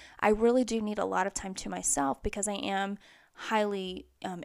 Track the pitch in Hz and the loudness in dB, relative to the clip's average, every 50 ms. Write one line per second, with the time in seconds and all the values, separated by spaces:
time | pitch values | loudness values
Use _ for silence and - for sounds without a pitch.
0 | - - - - - 214 214 208 233 233 240 254 247 208 226 226 214 208 208 208 | -20 -14 -4 2 4 4 4 6 6 6 6 4 4 2 0 -2 -2 -2 -2 -2
1 | 190 190 190 185 185 196 - - - 190 190 - - 202 180 185 190 - - - | -2 0 2 0 0 0 -2 -6 -8 -8 -8 -8 -8 -6 -6 -4 -2 -2 0 0
2 | - - 240 - - 208 - 208 196 208 202 196 - 196 196 196 196 196 202 - | 0 0 -2 -2 -4 -6 -4 -2 -4 -4 -4 -4 -2 -2 0 0 -2 -2 -4 -8
3 | - - - - _ _ _ - - - 226 214 208 208 202 196 190 185 185 - | -12 -20 -20 -20 _ _ _ -10 -4 0 2 2 2 2 0 -2 -4 -6 -8 -10
4 | - _ _ - - 190 180 175 | -12 _ _ -10 -8 -8 -8 -6